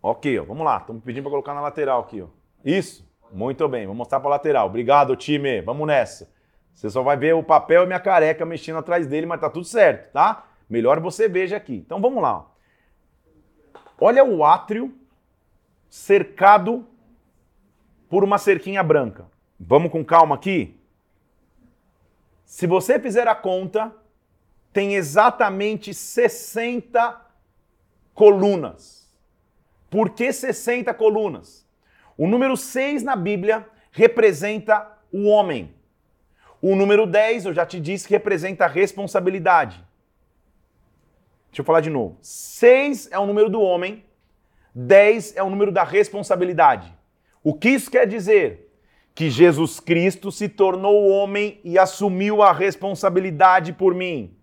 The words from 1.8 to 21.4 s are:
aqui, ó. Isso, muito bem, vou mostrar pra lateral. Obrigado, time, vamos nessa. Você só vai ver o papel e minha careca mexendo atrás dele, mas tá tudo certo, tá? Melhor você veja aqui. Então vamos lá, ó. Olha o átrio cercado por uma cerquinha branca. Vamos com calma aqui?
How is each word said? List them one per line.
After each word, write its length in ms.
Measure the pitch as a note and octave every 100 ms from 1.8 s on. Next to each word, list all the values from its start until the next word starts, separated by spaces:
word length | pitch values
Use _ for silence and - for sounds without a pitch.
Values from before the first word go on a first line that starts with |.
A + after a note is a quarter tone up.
| C#3 B2
aqui, 200 | A#2 A2
ó. 60 | E2+ _ _ _ -
Isso, 420 | F#3 - - _ _ _
muito 380 | F#2+ A#2+ C3+ D3+
bem, 160 | B2 G2
vou 100 | A2
mostrar 240 | A#2+ C3+
pra 100 | C#3
lateral. 380 | C#3+ D3+ C3+ G2
Obrigado, 480 | A2 A#2+ C#3+ C3+ B2+
time, 460 | - D3 C#3 A2+
vamos 240 | F2 C#3 D3+
nessa. 460 | C#3 A2+ - - _ _ _ _
Você 160 | _ G#2+
só 140 | A#2+
vai 140 | C3 C#3+
ver 180 | D3+ E3
o 80 |
papel 400 | D#3 D#3 - E3+
e 20 | F3+
minha 140 | F#3
careca 460 | F#3+ F3+ D#3 D#3 E3
mexendo 320 | E3 - D#3+
atrás 280 | D3+ F3 C#3+
dele, 200 | D3 E3
mas 160 | E3+
tá 80 | D#3
tudo 160 | E3+ F3
certo, 480 | A3+ F3+ A#2 -
tá? 340 | C#3+ F#3+ A3 _ _ _
Melhor 300 | A#2 A#2 D#3
você 280 | E3+ E3 A3
veja 300 | F3+ F#3 G3+
aqui. 180 | - A2
Então 260 | - F#3
vamos 220 | A#3 C4
lá, 140 | D3 F#2
ó. 80 | - _ _ _ _ _ _ _ _ _ _ _ _ - _ _
Olha 220 | G3+ B3+
o 220 | C4+ F3+ D3+
átrio 520 | F3+ - G#3+ C4 - _ _ _ _ _ _ _ _ _
cercado 960 | - - G3 G3 - F#3+ G#3 F#3 B3 A3+ _ _ _ _ _ _ _ _ _ _ _ _
por 140 | F3+
uma 140 | G3 G3+
cerquinha 440 | G3+ F3+ F#3+ G3
branca. 440 | E3 D3+ A#2+ - F2 _ _ _
Vamos 320 | F2 C#3 E3
com 140 | E3 -
calma 300 | E3 D#3 C#3+
aqui? 440 | F#3+ F3+ F2+ _ _ _ _ _ _ _